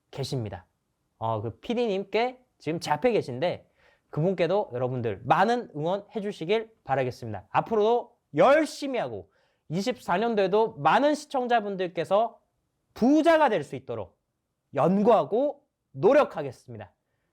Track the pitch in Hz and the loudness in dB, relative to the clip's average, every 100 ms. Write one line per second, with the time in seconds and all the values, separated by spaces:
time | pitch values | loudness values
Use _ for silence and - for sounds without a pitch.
0 | _ - 135 135 104 92 _ _ _ _ | _ -10 -6 -6 -8 -10 _ _ _ _
1 | _ - 113 110 113 - - 233 233 190 | _ -10 -6 -4 -6 -10 -6 -4 -2 -4
2 | 190 214 247 254 _ _ - 165 - 147 | -4 -2 -2 -6 _ _ -8 -6 -4 0
3 | 254 202 139 123 170 120 _ _ _ _ | 2 0 -2 -4 -4 -4 _ _ _ _
4 | _ - 170 180 165 196 202 123 127 127 | _ -2 -2 0 0 0 -2 -4 -4 -2
5 | 117 98 120 156 208 240 208 151 160 196 | -4 -6 0 2 2 0 -4 -6 -4 -4
6 | 202 220 202 - 160 220 220 _ - 135 | -6 -10 -8 -8 -2 -2 -2 _ -4 -2
7 | 127 - 117 101 - 151 160 220 214 240 | -2 -6 -10 -12 -4 -2 0 0 2 0
8 | - _ _ 143 208 294 294 - 277 247 | -2 _ _ 2 4 6 2 -4 -6 -6
9 | 143 104 - _ _ _ - 160 226 247 | -6 -8 -14 _ _ _ -8 -6 -4 -6
10 | - 180 233 214 190 208 220 147 151 202 | -2 0 0 0 2 2 0 0 2 4
11 | 294 294 - 269 247 240 208 190 185 175 | 2 0 -4 -6 0 0 -2 -6 -6 -4
12 | 151 196 226 - _ _ _ _ _ - | 0 0 0 -6 _ _ _ _ _ 0
13 | 233 302 311 320 285 196 139 131 - 113 | 4 4 6 4 4 2 -4 -12 -10 -10
14 | 98 _ _ _ _ _ _ - 160 196 | -10 _ _ _ _ _ _ 0 2 4
15 | 214 202 143 220 294 - _ _ _ 135 | 4 4 4 0 -2 -4 _ _ _ 0
16 | 180 285 254 180 143 - - 110 101 _ | 4 6 4 -2 -10 -12 -18 -16 -16 _
17 | _ _ _ | _ _ _